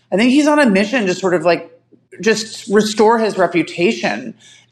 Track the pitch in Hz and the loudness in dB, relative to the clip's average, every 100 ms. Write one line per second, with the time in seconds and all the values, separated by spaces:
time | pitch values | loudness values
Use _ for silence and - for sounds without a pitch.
0 | - 185 247 277 294 294 269 196 208 254 | -6 0 2 2 2 2 2 2 0 -2
1 | 202 175 190 175 165 170 - _ _ _ | -2 -2 0 0 2 0 -2 _ _ _
2 | _ - 185 214 - - - 202 214 - | _ -6 -2 -2 -4 -12 -2 0 0 2
3 | 214 233 220 185 175 175 156 - 175 220 | 2 2 0 0 0 0 -4 -2 -2 -2
4 | 185 - - - - - _ | -4 -6 -10 -16 -20 -20 _